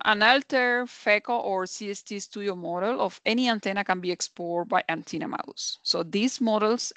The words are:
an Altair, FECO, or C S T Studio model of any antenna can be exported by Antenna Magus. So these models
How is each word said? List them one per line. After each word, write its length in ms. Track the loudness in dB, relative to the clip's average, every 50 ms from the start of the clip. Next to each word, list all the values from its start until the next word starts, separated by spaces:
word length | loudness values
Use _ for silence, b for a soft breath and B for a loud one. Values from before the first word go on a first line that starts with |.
| 2
an 180 | 2 2 6
Altair, 640 | 6 6 6 6 4 0 0 2 2 2 2 0 -2
FECO, 560 | -4 -8 -4 2 2 2 2 2 0 -2 -2
or 240 | 0 -2 -2 -2 -2
C 240 | -4 -6 -10 -8 -8
S 120 | -8 -10
T 180 | -10 -10 -10 -10
Studio 340 | -10 -10 -8 -6 -4 -4 -4
model 460 | -4 -4 -4 -4 -2 0 0 0 0
of 220 | 0 -2 -2 -2 -2
any 220 | 0 2 2 4
antenna 380 | 2 2 0 0 -2 -2 -2 0
can 160 | 0 0 0
be 100 | 0 -2
exported 560 | -2 -2 -4 -8 -8 -8 -6 -4 -2 -2 -2
by 160 | 0 0 0 2 0
Antenna 400 | -2 -4 -6 -6 -6 -6 -6 -6
Magus. 500 | -6 -8 -8 -10 -10 -10 -8 -8 -8 -6 -2
So 200 | -2 0 0 0
these 380 | 0 0 0 0 0 0 0
models 500 | 0 2 2 4 4 2 2 0 -2 -4 -2